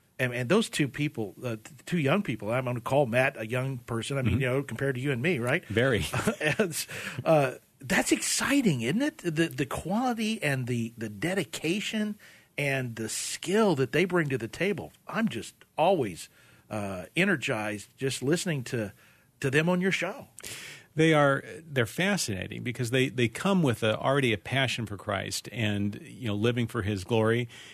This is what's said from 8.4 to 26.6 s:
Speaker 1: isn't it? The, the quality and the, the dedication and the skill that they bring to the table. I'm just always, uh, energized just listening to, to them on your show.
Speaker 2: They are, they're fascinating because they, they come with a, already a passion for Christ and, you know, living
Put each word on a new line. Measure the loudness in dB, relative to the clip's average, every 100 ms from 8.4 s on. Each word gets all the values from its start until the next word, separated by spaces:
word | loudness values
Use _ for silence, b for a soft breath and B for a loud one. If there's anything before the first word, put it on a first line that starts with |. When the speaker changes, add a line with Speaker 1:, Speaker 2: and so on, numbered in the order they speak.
| 2 4 4 4
Speaker 1:
isn't | 2 0
it? | 0 -2
The, | -2 0 0
the | 0 -4
quality | -4 -2 0 0 0 -2 0
and | 0 0 0
the, | -2 -2 -6
the | -8
dedication | -4 -2 -2 -4 -4 -2 -2 -2 -4 -4 -6 B B B -4
and | -2 -2 -4 -6
the | -6
skill | -6 -6 -6 0 4 4
that | 4 2
they | 2 2
bring | 2 0
to | -2
the | -4
table. | -4 -2 -2 -8 -14 -8
I'm | -2 -2
just | -2 -10 -16 _ 0
always, | 2 4 0 -6 -14 b b b b
uh, | -6 -6 -8 -6
energized | 0 2 2 0 -4 -4 -6 -10 -6
just | -4 -2
listening | 0 0 0 -4
to, | -2 -4 -4 -8 b b b -6
to | 0
them | 2 4
on | 2
your | 2
show. | 0 -4 -6 -14 -16 B B B B B 2
Speaker 2:
They | 6
are, | 8 6 4 -2 -14 -4
they're | 0
fascinating | 0 0 0 0 -2 -4 -4 -6
because | -6 -4 0
they, | 2 2
they | 2 0
come | 2 2 4
with | 4 4
a, | 2 2
already | 2 2 2
a | 0
passion | 0 0 0 -2 -6
for | -6
Christ | -4 -4 -4 -8 -8
and, | -2 0 0 -2 -4
you | -12 -8 -4
know, | 0
living | 2 2